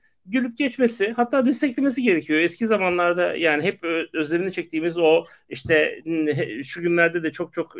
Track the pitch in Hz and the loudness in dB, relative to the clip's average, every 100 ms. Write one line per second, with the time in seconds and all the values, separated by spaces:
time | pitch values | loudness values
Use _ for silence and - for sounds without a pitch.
0 | _ _ 185 247 247 233 277 254 233 233 | _ _ -4 -2 -2 -2 -4 2 0 2
1 | 196 240 240 277 247 247 294 240 277 254 | -4 0 0 2 2 2 0 0 0 2
2 | 240 165 147 156 170 - 220 208 185 175 | 2 2 2 2 2 0 0 2 2 2
3 | 175 175 175 - 165 151 175 196 165 165 | 2 2 0 0 0 2 0 -4 -4 -4
4 | 175 160 147 170 190 185 165 160 170 170 | -4 -4 -2 -2 -2 -6 -6 -4 -4 2
5 | 160 165 165 - _ 135 - 156 156 - | 4 4 0 -20 _ -14 0 2 2 -2
6 | 160 165 151 147 165 113 135 175 170 170 | -6 -2 -2 -2 -4 -6 -10 -6 0 2
7 | 170 170 160 147 170 - 156 - | 2 2 -6 -6 -8 -6 -8 -10